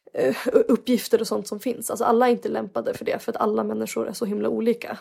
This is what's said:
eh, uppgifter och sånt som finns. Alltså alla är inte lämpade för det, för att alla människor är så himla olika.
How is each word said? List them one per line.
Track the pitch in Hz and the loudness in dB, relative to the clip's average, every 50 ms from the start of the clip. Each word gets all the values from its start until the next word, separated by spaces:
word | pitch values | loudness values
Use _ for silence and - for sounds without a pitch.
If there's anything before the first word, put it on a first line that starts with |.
| _ - - | _ -10 -2
eh, | - - 262 247 - - - - | 0 0 2 0 0 0 2 4
uppgifter | - 226 - 233 - - - 254 202 - - - 214 | 4 6 6 4 2 4 4 2 2 2 4 2 2
och | 220 - | 2 2
sånt | 220 208 202 - | -4 -4 -4 -6
som | 214 208 | -8 -6
finns. | - 254 233 233 233 - | -4 -4 -6 -4 -6 -6
Alltså | 247 220 233 | -4 -2 0
alla | - 233 233 254 247 | 2 4 4 4 4
är | |
inte | 240 196 - 214 | 4 2 0 -4
lämpade | 214 220 220 196 - - 208 - 196 | -4 -4 -6 -4 -4 -4 -4 -4 -4
för | - 220 | -4 -4
det, | 220 - - | -4 -4 -4
för | - - | -4 -4
att | - - | -4 -2
alla | - 214 214 220 - | 0 0 0 0 -2
människor | 208 214 214 220 - - 226 220 226 | -2 -2 -4 -4 -4 -4 -4 -4 -4
är | 214 | -4
så | - 233 | -6 -4
himla | 196 208 208 208 220 | -4 -4 -2 -2 -2
olika. | 233 220 226 233 226 - - - - - | -2 0 0 0 0 0 -2 -12 -12 -10